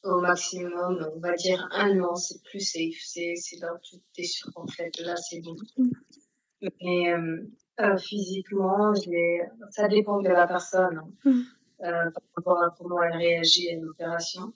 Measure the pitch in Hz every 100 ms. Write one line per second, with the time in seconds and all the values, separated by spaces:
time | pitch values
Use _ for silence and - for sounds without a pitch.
0 | 196 180 180 180 - 180 175 175 180 175
1 | 156 160 175 170 185 185 - 196 202 190
2 | 180 175 - - - 202 196 165 165 165
3 | - 175 170 170 - 175 170 170 - 180
4 | _ - 175 - - - 170 - 170 165
5 | 165 175 170 170 170 165 - - 254 -
6 | _ - _ _ _ _ 196 _ 180 180
7 | 175 170 165 160 214 - _ - 208 190
8 | - 208 185 190 185 196 190 196 214 208
9 | 175 170 170 170 175 - - - 208 208
10 | 208 202 190 180 175 180 - 185 185 160
11 | - - 277 247 247 _ _ _ 180 170
12 | 170 165 _ - 180 175 170 - 175 175
13 | 170 165 170 170 165 175 175 165 160 -
14 | 165 170 165 180 220